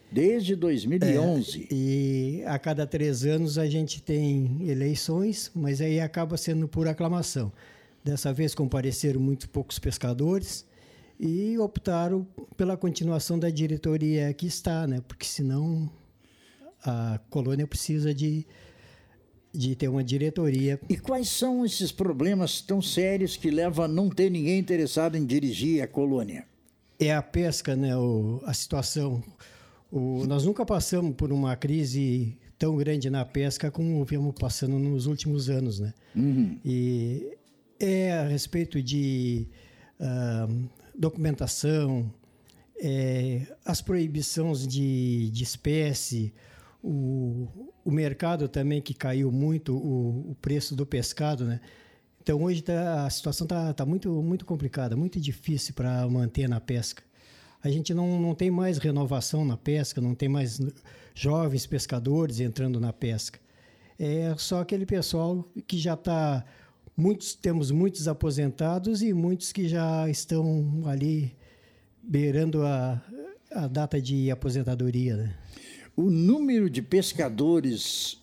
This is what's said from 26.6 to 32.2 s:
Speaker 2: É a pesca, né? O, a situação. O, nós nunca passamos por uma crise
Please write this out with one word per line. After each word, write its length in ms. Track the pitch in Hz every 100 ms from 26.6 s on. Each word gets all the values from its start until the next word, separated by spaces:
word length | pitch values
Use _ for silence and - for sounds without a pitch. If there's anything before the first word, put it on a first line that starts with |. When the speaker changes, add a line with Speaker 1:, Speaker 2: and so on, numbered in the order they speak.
| _ _ _ -
Speaker 2:
É 140 | 151
a 80 | 151
pesca, 540 | - 175 170 147 - 135
né? 200 | 135 127
O, 460 | 120 113 107 120
a 100 | 214 120
situação. 680 | - 143 127 151 139 120 - - - - - - _
O, 340 | 143 127 127 135
nós 180 | 143
nunca 220 | 160 208 220
passamos 480 | 190 - 180 170 123
por 160 | 147
uma 240 | 139 131 123
crise 800 | 143 160 135 135 135 127